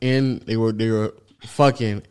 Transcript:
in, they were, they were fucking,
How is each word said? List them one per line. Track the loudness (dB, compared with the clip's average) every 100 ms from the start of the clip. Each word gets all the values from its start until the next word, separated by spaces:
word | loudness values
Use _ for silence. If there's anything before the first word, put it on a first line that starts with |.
in, | -2 0 0 -2
they | -4 -2
were, | 0
they | 0 0
were | 0 -2 -6 _ _
fucking, | -8 2 2 2 -2 -4 -8